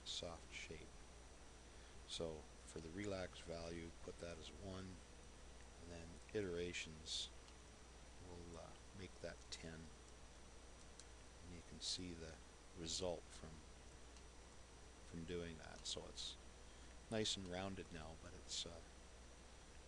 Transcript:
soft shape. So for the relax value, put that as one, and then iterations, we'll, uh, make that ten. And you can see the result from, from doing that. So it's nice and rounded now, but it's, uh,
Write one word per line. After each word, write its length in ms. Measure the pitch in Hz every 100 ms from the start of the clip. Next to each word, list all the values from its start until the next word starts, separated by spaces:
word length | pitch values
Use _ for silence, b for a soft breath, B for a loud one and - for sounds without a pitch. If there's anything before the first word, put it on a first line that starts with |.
| -
soft 460 | - 87 82 -
shape. 320 | - - 80 78 - - - - - - - B B B B -
So 380 | - 82 78 - -
for 140 | - 87
the 120 | 80
relax 500 | 90 104 95 90 -
value, 500 | - 82 85 85 85 82
put 160 | - -
that 180 | 85 85
as 140 | 80 78
one, 340 | 98 95 95 90 - - - - - - - -
and 80 | 85
then 300 | 85 82 85 -
iterations, 1000 | 107 98 85 87 85 82 80 80 - - - - - - - - - - -
we'll, 360 | 90 87 85 82
uh, 100 | 85 - - 98
make 200 | 92 -
that 300 | 82 - -
ten. 380 | - 82 80 80 - - - - - - - - - - - - - - -
And 140 | 87 87
you 60 | -
can 120 | 82
see 340 | - - 92
the 220 | 82 80 80 - - - 92
result 440 | 82 85 90 80 -
from, 200 | - 78 80 - - - - - - - - - - - - - - -
from 140 | 87
doing 340 | 82 87 85 80
that. 260 | 80 85
So 220 | - - 82
it's 280 | - - - - - - B B - -
nice 280 | 113 107 -
and 120 | 92
rounded 400 | 90 98 95 85
now, 240 | 82 78 82
but 120 | 87 85
it's, 220 | - - 85
uh, 140 | 82 - - - - - - - - - -